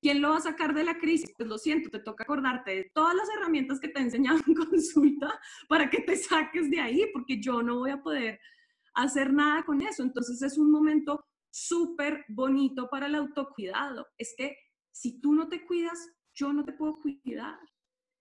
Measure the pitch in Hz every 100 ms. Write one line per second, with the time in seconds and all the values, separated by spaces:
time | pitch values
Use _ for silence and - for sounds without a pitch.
0 | 285 285 285 311 320 311 311 302 339 339
1 | 320 320 - - 220 214 311 320 320 220
2 | 220 214 247 285 269 247 220 190 185 311
3 | 330 359 427 415 339 294 262 277 302 277
4 | 247 233 262 320 294 320 320 339 311 302
5 | 277 277 294 - - - - 320 277 -
6 | - 381 - 320 - 349 294 330 240 285
7 | 427 370 240 233 262 240 240 247 262 277
8 | 311 294 226 208 - _ _ _ _ -
9 | 269 277 269 294 294 311 311 277 403 -
10 | 254 - 240 247 269 302 302 302 302 302
11 | 285 302 - _ _ - - 339 339 -
12 | 285 294 - 214 262 269 269 262 247 277
13 | 285 302 294 285 269 - 185 208 285 226
14 | - - 233 - 277 - _ _ _ -
15 | 240 - 294 302 320 349 - 349 339 339
16 | 339 _ _ - 277 294 294 277 311 311
17 | 302 277 254 220 233 - 311 _ _ _
18 | _ _